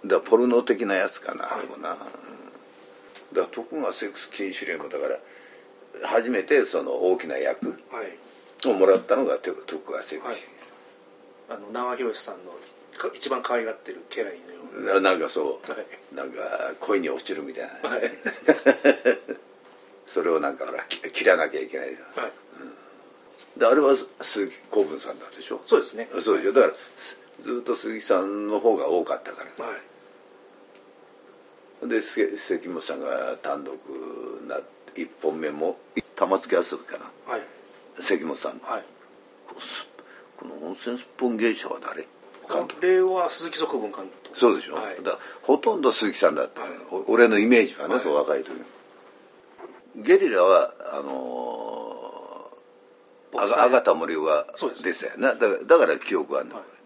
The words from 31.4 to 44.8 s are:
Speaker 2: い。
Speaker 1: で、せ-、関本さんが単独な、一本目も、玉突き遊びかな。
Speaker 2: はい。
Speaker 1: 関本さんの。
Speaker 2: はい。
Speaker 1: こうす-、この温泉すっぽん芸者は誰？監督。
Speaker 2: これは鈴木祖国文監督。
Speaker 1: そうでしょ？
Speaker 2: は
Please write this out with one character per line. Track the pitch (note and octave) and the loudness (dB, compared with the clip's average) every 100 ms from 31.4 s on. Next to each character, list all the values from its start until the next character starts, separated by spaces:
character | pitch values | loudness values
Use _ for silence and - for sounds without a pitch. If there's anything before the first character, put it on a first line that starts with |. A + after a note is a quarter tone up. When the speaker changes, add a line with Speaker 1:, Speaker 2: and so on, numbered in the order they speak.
| - - - - | -20 -20 -20 -14
Speaker 2:
い。 | A#2+ | -2
Speaker 1:
で、 | A2+ | -2
せ-、 | - - G2+ G2+ | -2 -2 -2 -2
関 | - F2 F2 | -6 -6 -6
本 | E2+ | -10
さ | - | -8
ん | C#2 | -6
が | C2+ B1+ B1 D#2 | -4 -4 -4 -6
単 | D2 C#2+ | -6 -6
独 | C#2 C2+ - C2+ B1+ A#1+ A#1 A#1 A#1+ | -8 -12 -12 -12 -12 -12 -12 -12 -8
な、 | C2+ - - - - | -10 -10 -20 -18 -12
一 | D#2+ | -12
本 | - D#2 D#2 | -4 -4 -2
目 | D#2 | -6
も、 | D2+ E2 - - - - - | -2 -4 -4 -6 -8 -8 -2
玉 | F#2 F#2+ | 2 2
突 | - | 2
き | |
遊 | F2 E2+ D#2+ | 0 0 -8
び | |
か | - - | -12 -14
な。 | - - - | -14 -18 -10
Speaker 2:
は | A#2 | -8
い。 | G2+ - - - - - | -10 -20 -20 -20 -20 -10
Speaker 1:
関 | E2+ F2+ | -2 -2
本 | D#2+ C#2 | -2 -6
さ | D2 | -8
ん | - | -8
の。 | |
Speaker 2:
は | - - | -8 -10
い。 | - - - - - - - | -10 -20 -20 -20 -20 -20 -20
Speaker 1:
こ | - | -16
う | |
す-、 | - - - - - - - - | -12 -12 -14 -20 -20 -20 -20 -16
こ | - | -14
の | D2 D#2+ | -10 -10
温 | |
泉 | F#2+ A#2+ B2 | -8 -6 -8
す | |
っ | - - | -10 -2
ぽ | B2+ | 0
ん | A2+ | 2
芸 | A#2 | 0
者 | G#2+ - | 0 -6
は | - | -8
誰？ | - - - - - - - | -8 -10 -14 -20 -20 -20 -6
監 | D#3+ - | -4 -4
督。 | D3 | 0
Speaker 2:
こ | |
れ | F3+ F#3 | 4 6
は | F#3 F#3 E3 | 4 2 -2
鈴 | - E3 | -4 -8
木 | - | -4
祖 | - | -2
国 | B2+ | -2
文 | G#2+ | -6
監 | G2 F#2+ - | -8 -14 -16
督。 | - - | -18 4
Speaker 1:
そ | A#2+ | 6
う | F#2 | 6
で | |
し | - | -2
ょ？ | |
Speaker 2:
は | D2 | -8